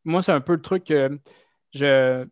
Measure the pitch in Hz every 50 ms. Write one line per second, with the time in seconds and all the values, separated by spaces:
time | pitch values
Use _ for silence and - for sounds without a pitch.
0 | - 165 160 185 185 - 180 143 131 - 175 160 - - 190 185 185 - 156 143
1 | 135 135 143 143 _ _ _ _ _ _ _ _ _ _ - 139 143 143 135 131
2 | 127 127 127 127 127 -